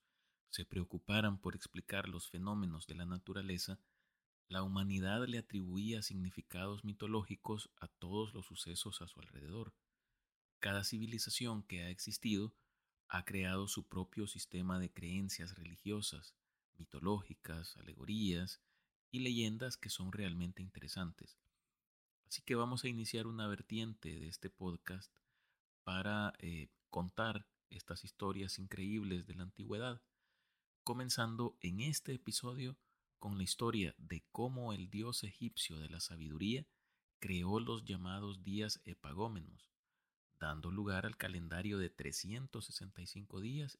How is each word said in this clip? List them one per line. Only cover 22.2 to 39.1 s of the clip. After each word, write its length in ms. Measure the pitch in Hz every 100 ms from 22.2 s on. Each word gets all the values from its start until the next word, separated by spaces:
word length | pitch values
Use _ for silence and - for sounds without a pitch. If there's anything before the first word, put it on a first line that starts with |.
| _
Así 140 | -
que 140 | -
vamos 280 | 120 120 123
a 40 | 131
iniciar 380 | 117 110 113 113
una 200 | 113 107
vertiente 640 | 101 - 110 113 110 78
de 180 | 82 78
este 220 | - 95
podcast 680 | - 92 85 - 92 - _ _ _ _ _ _ _
para, 480 | - 92 101 104 104 -
eh, 320 | 92 82 71 _ _
contar 580 | 87 90 - 113 104 - _ _
estas 360 | 101 - 90
historias 540 | 104 - 98 98 98 -
increíbles 680 | 95 98 95 107 101 87 90
de 80 |
la 80 | 90
antigüedad, 600 | 92 - 104 104 123 120 - _ _ _ _ _ _ _
comenzando 760 | - 120 127 - 113 113 120 -
en 200 | 90 92
este 340 | 139 147 -
episodio 640 | 127 - - 123 127 127 131 _ _ _ _
con 180 | 104 98
la 80 |
historia 500 | 92 - 117 113 85 -
de 260 | 82 82 -
cómo 400 | - 123 127 120
el 160 | 101 92
dios 360 | 101 113 117
egipcio 540 | 104 - 117 - - 80
de 120 | 78
la 100 | 80
sabiduría 680 | - 85 78 76 98 131 160 _ _ _ _ _
creó 400 | 101 90 90 107
los 240 | 117 113
llamados 580 | 110 95 92 98 101 95
días 380 | 92 101 107 - -
epagómenos, 840 | 90 71